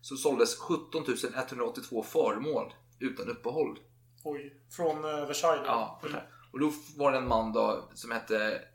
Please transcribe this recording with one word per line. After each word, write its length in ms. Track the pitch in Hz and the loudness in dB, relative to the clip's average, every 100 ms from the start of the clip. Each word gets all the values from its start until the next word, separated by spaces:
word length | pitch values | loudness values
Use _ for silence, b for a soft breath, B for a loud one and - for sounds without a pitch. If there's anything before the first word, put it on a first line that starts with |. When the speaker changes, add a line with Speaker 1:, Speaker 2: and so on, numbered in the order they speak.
Speaker 1:
så 160 | - 135 | -10 0
såldes 400 | 151 127 117 - | 0 4 4 2
sjuttontusen 760 | - 156 - 165 139 117 123 | -2 -4 -2 -6 -2 -2 -2
etthundraåttiotvå 680 | 123 127 123 117 120 117 113 | -4 -6 -4 -4 -4 -6 -4
föremål 720 | 107 - 113 104 143 131 - - _ _ | 0 2 4 2 0 -2 -4 -12 _ _
utan 300 | 127 - 110 | -8 -6 -8
uppehåll. 500 | 117 117 147 151 - - _ _ _ | -4 -4 0 -2 -2 -16 _ _ _
Speaker 2:
Oj, 300 | 156 143 143 - _ | -8 -8 -10 -16 _
från, 340 | - 170 151 | -2 0 0
eh, 220 | 156 151 147 | -2 -4 -4
Versailles. 380 | 147 170 156 - | 2 4 4 2
Speaker 1:
Ja, 340 | 117 110 - 151 | 0 0 -6 -8
Speaker 2:
Mm. 140 | 147 - B B | -8 -10 B B
Speaker 1:
och 80 | 131 | 0
då 120 | 151 151 - - | 0 0 -14 2
var 160 | 143 | 4
det 60 | 131 | 4
en 100 | 123 | 2
man 240 | 117 110 | 2 2
då 380 | 110 110 107 - | 2 2 2 -4
som 160 | - 123 | -16 -6
hette 520 | 117 - 110 107 101 - | -6 0 0 2 -2 -8